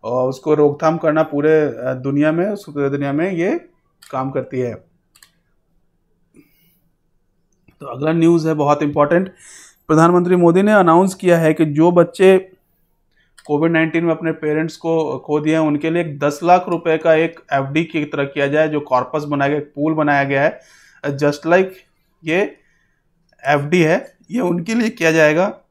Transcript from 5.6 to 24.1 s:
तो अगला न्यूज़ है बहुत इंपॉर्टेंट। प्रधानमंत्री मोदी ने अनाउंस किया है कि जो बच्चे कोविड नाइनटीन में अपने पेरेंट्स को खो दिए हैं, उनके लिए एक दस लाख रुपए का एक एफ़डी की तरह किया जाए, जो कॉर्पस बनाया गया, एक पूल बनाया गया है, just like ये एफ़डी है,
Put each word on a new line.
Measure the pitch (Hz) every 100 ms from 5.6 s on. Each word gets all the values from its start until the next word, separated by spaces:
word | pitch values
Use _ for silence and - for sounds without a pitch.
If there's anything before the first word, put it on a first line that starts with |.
| _ _ _ _ _ _ _ _ _ _ _ _ _ _ _ _ _ _ _ _ _ _
तो | 139
अगला | 123 156
न्यूज़ | 165 165 170 160
है |
बहुत | 151 143 147
इंपॉर्टेंट। | 147 147 147 170 190 _ - - - _ -
प्रधानमंत्री | 156 170 175 175 180
मोदी | 170 175
ने | 208
अनाउंस | 214 175 165 190
किया | 190 180 165
है | 160
कि | 156
जो | 156 147 170
बच्चे | 175 170 - 190 190 190 _ _ _ _ _ _ _ _ _ -
कोविड | 147 165
नाइनटीन | 165 160 165
में | 170
अपने | 160 160
पेरेंट्स | 156 151 151 160 -
को | 165 165 147 131
खो | - 151
दिए | 151
हैं, | 160
उनके | 156 147 160
लिए | 170
एक | 165 139
दस | 143 143
लाख | 170 180 180
रुपए | 170 170 160
का | 165
एक | 160 165 - _
एफ़डी | 139 135 147
की | 165 160
तरह | 147 147
किया | 139 143 143
जाए, | 151 156
जो | 151
कॉर्पस | 147 127 127 156
बनाया | 147 143 139
गया, | 147
एक | 147
पूल | - 151
बनाया | 156 147 143
गया | 139 139
है, | 151 - _ _ _ _ 143
just | 139 147 147 160
like | 180 190 - _ _ _ _
ये | 160 170 151 - _ _ _ _ _ _ _ _ 135
एफ़डी | 147 147 180
है, | 156 190 -